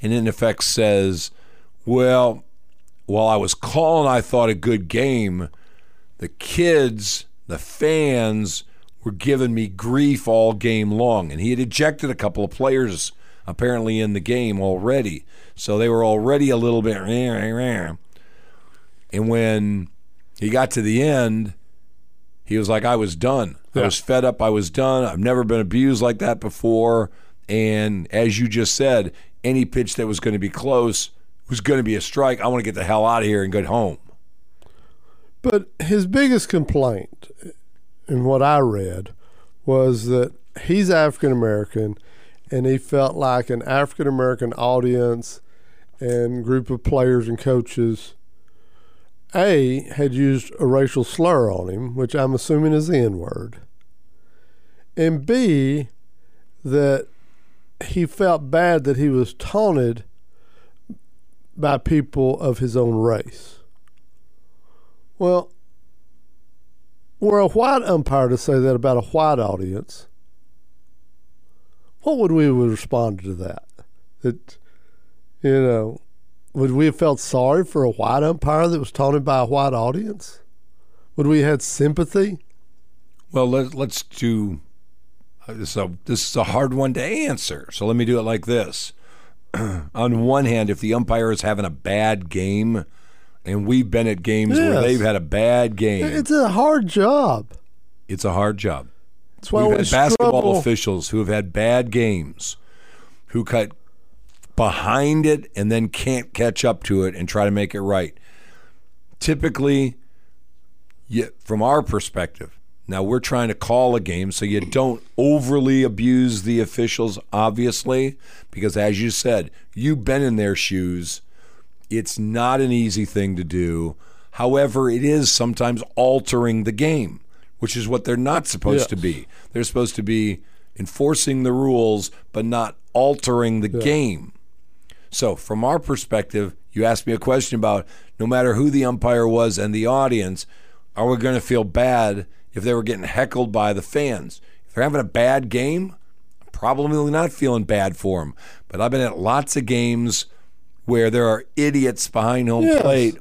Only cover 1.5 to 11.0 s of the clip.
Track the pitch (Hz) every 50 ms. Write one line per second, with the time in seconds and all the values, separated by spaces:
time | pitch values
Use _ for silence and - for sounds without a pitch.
1.5 | - - - - - - - - 120 127 127 127 127 127 127 120 110 - - -
2.5 | - - - - - - - - - - - - 98 107 113 110 110 104 - -
3.5 | - - - 110 107 156 160 156 165 160 151 139 127 120 107 - - 123 120 113
4.5 | 110 85 76 123 113 107 92 82 - 113 131 139 131 120 110 98 90 90 87 82
5.5 | - - - - - - - - - - - - - - - 87 - - - -
6.5 | - 170 175 170 165 151 135 123 113 107 101 98 - - - - - - - -
7.5 | 90 78 - - - - 147 151 160 156 151 143 131 123 113 110 107 107 107 92
8.5 | 82 - - - - - - - - - - 117 104 85 - 143 139 131 127 123
9.5 | 117 113 113 101 95 95 110 117 123 139 143 143 139 131 - 117 113 113 110 113
10.5 | 110 101 - 117 113 110 107 104 104 107